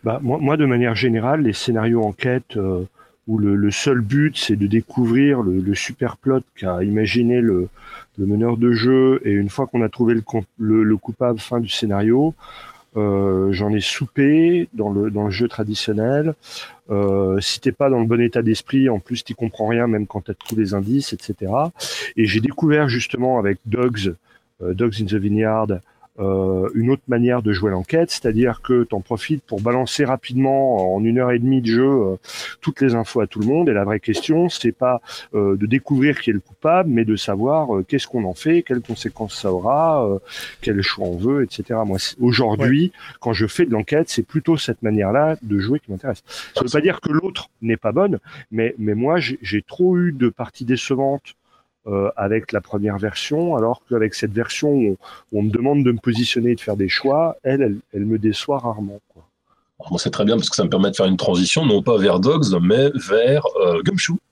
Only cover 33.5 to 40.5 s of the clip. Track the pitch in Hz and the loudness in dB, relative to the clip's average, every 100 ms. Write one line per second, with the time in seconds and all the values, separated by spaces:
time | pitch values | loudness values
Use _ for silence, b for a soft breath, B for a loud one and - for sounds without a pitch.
33.5 | 147 170 104 101 107 - 107 - 160 175 | 2 2 2 2 -2 -2 -4 0 2 2
34.5 | - 117 - 127 123 B B B 107 101 | 0 -2 0 0 0 B B B 0 2
35.5 | 98 107 131 - 139 139 139 - 104 - | 2 2 0 0 2 2 0 0 -2 -4
36.5 | - 156 175 175 117 110 107 - 98 120 | -4 0 2 2 0 2 0 -2 -2 0
37.5 | 156 147 101 92 139 - 123 98 90 156 | 0 0 -2 0 -4 -2 -4 -4 -4 0
38.5 | 170 165 123 - 113 110 - 110 - 104 | 0 0 -4 -4 -8 -8 -8 -10 -6 -2
39.5 | 92 98 139 165 151 110 98 B B B | -2 0 2 2 2 0 -2 B B B